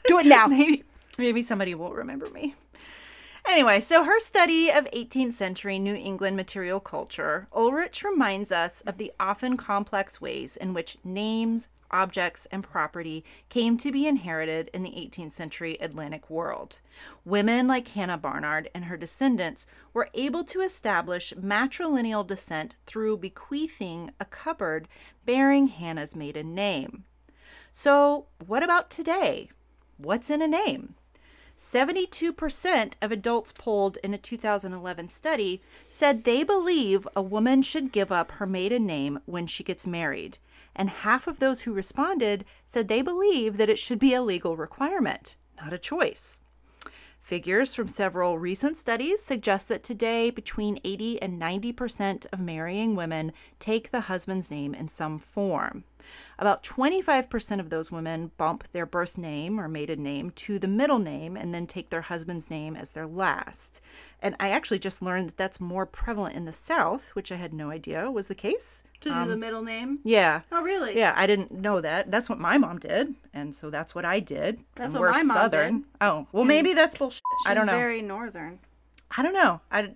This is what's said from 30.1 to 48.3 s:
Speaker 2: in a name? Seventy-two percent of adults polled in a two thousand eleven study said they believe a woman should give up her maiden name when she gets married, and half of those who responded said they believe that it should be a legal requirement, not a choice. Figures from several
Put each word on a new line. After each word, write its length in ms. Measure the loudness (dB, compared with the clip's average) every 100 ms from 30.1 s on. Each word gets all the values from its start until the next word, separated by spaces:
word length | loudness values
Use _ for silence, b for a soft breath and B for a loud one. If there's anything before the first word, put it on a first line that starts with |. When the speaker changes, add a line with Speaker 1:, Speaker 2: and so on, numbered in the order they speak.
| -2 0
Speaker 2:
in 140 | 0
a 60 | 2
name? 460 | 2 0 -4 -8 -20 _ b b b b -18
Seventy-two 680 | -2 0 2 0 -4 -2 -4
percent 640 | -2 -4 -2 2 2 0 -4
of 100 | -4
adults 400 | -2 0 0 -2
polled 460 | -8 -2 2 2 0
in 120 | -6
a 40 | -6
two 200 | -8 -4
thousand 340 | -2 -2 -2
eleven 380 | -8 -8 -10 -12
study 500 | -6 -2 0 0 -4 b b b
said 340 | 2 4 4
they 180 | 4 4
believe 640 | 4 2 4 2 4 2 0
a 60 | -4
woman 400 | -2 2 6 6
should 320 | 4 0 -2
give 180 | 0 2
up 220 | 2 0
her 140 | -4 -4
maiden 400 | -2 0 0 0
name 340 | -2 -2 -4 -8
when 200 | -8 -6
she 160 | -6
gets 240 | -8 -6 -6
married, 520 | -4 -4 -4 -8 -16 b b b
and 140 | -4 -4
half 380 | -2 0 0 -2
of 120 | 0
those 220 | 0 0
who 120 | -4
responded 720 | -6 -4 -2 0 0 0 0 -6 b -6
said 220 | -4 0
they 140 | 0
believe 560 | 0 2 4 4 2 2
that 100 | 4
it 100 | 2
should 200 | 0 4
be 160 | 4
a 80 | 4
legal 340 | 2 0 -2 -4
requirement, 800 | -6 -4 -2 0 0 -2 -10 -20 _ -16
not 140 | -10
a 40 | -10
choice. 640 | -4 0 0 -2 -10 -12 _ _ B B B B B B
Figures 540 | -6 -6 2 2 2
from 140 | -2 -6
several 500 | -2 -2 2 0